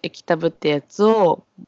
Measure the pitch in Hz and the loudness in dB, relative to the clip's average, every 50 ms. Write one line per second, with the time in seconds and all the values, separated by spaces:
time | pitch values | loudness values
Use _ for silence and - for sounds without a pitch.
0 | - 170 - - - - 170 160 165 165 - _ - 151 147 143 - _ - - | -14 -12 -12 -12 -4 -4 -4 -2 -2 -6 -6 _ -4 -2 -2 -2 -6 _ -4 0
1 | 208 220 220 220 190 165 - - _ _ _ - - | 2 2 4 4 2 2 0 -2 _ _ _ -20 -20